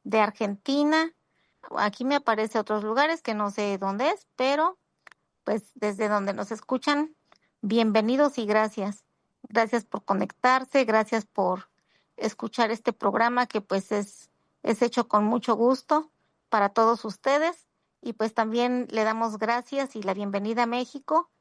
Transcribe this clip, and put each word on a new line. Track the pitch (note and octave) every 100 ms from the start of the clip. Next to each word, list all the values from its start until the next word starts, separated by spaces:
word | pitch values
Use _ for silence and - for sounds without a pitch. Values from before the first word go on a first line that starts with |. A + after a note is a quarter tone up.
de | G#3 A3
Argentina. | G#3 - G#3 G3+ - C#4+ D4 D#4+ E4 - _ _ _ _ - -
Aquí | G#3 -
me | B3+ C#4+
aparece | C#4 A3 A3 A3+
otros | G#3+ G#3+
lugares | G#3+ A#3+ D4+ E4
que | -
no | G#3+ G#3
sé | G3+ G#3 F#3+
dónde | G3 G3+ C#4+
es, | G#4 _ -
pero, | C4 C#4+ E4+ F#4 _ _ - _ _ _ -
pues, | G#3+ - -
desde | G#3+ G3 G#3+
donde | G#3 G3
nos | G3 G3+
escuchan, | A3 - C4 - C#4+ D#4 - _ _ _ _
bienvenidos | G3+ A3+ A3 G#3+ A3 C4 D4 C4+
y | G#3
gracias. | G#3+ G#3+ G#3 G3+ G3+ _ _ _ _ -
Gracias | A3+ A3 A#3
por | - G#3+ -
conectarse, | G3+ G3+ - B3+ B3+ C4 C#4 A3+
gracias | A3 A3 A3+ G#3
por | - F3+ F#3 - _ _ _ _ -
escuchar | A3 - A3+ - A3
este | A3+ -
programa | - G3+ A3 A#3 B3 A#3+
que, | G#3+
pues, | G3+ G3 -
es, | G#3 G3+ - - _ _ _
es | - A3
hecho | A#3 B3 A3+
con | G#3 G#3
mucho | A#3+ - A3
gusto | A#3+ C4 - D#4 D#4 _ _ _ _
para | G#3+ G3+
todos | G#3+ A3+ A#3
ustedes. | A3 F#3 C4+ C#4+ E4 E4+ _ _ _ _
Y, | A#3+
pues, | - A3
también | A#3 A3 A#3 B3 B3 A#3+
le | A3
damos | A3 A3 A3+ G#3
gracias | A3 A#3+ - C#4 C4 A3
y |
la | G3
bienvenida | F#3+ G3+ G3 G#3 A3+
a | A#3
México | A#3+ B3 C#4 - D#4 E4+ _